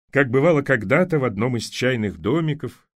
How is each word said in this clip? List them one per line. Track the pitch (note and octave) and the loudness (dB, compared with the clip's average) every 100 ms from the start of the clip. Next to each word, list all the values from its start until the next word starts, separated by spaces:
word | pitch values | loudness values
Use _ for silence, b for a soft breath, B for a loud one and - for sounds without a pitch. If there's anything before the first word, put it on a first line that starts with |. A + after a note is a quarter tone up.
| _ | _
как | C#3 C#3 | 0 2
бывало | C3 E3 D#3 | 4 4 2
когда-то | C#3 B2+ F#2+ D3 F3+ D#3 | 2 -2 2 0 2 0
в | |
одном | B2+ G2 B2 A#2 | -2 -2 -2 -2
из | - | -6
чайных | - B2 B2 G#2 D#2+ | -4 -2 0 -4 -4
домиков | F2 D#3 D#3+ D3 B2 - _ | -2 0 0 -4 -8 -14 _